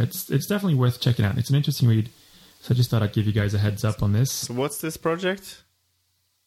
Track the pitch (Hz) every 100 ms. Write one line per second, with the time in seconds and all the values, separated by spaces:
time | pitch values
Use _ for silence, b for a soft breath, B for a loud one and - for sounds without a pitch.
0 | 120 - - 139 - 202 196 139 123 123
1 | - 123 107 101 117 139 143 143 120 113
2 | 107 - b b b b - 123 123 117
3 | 104 113 104 107 104 101 101 101 107 104
4 | 104 101 135 - - 123 143 - 160 156
5 | 165 170 185 196 - - _ _ _ _
6 | _ _ _ _